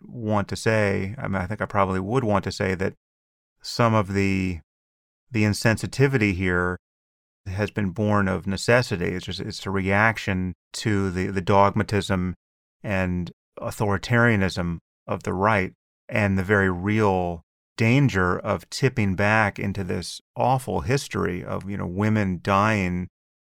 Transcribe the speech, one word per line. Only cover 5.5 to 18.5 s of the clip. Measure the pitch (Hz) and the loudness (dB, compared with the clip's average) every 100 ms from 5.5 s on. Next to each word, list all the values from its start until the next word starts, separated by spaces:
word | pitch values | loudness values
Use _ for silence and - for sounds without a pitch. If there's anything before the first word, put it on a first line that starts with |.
| 98 117 107 95 - 139 131 107 | 2 2 0 -2 0 2 2 0
here | 90 92 90 90 90 _ _ _ _ _ _ - | 0 0 2 0 -4 _ _ _ _ _ _ -10
has | 95 104 | -4 -2
been | - 98 | -2 -4
born | 87 107 104 95 | 0 0 2 2
of | 92 98 | -2 -4
necessity. | 95 - 120 123 95 92 | -4 2 2 2 -2 -4
It's | 90 85 | -4 -8
just, | 90 | -10
it's | - 92 | -8 -8
a | 98 | -4
reaction | 98 92 101 113 107 - 95 92 85 _ | -2 0 4 2 2 -2 -2 -2 -8 _
to | - 113 101 98 | -6 0 0 0
the, | 90 98 | 0 -2
the | 98 | -2
dogmatism | 90 98 98 101 101 104 90 95 90 85 _ _ _ _ | 2 6 6 4 0 0 0 -2 -2 -6 _ _ _ _
and | 123 95 92 90 85 - _ - | -4 -2 0 -2 -4 -10 _ -10
authoritarianism | 117 - 107 95 - 117 120 107 95 87 87 82 _ _ - | -8 -4 -2 -2 0 4 4 4 2 0 -4 -4 _ _ -8
of | 98 | -6
the | 101 | -4
right, | 92 101 107 92 - _ _ - | 0 2 2 0 -6 _ _ -6
and | 110 104 95 | 0 2 2
the | |
very | 92 104 95 | 2 4 4
real | 90 95 107 107 92 90 85 - _ _ - | 0 0 2 2 2 -2 -6 -12 _ _ 0
danger | 113 131 139 92 90 95 | 2 4 4 4 2 0
of | 107 | -2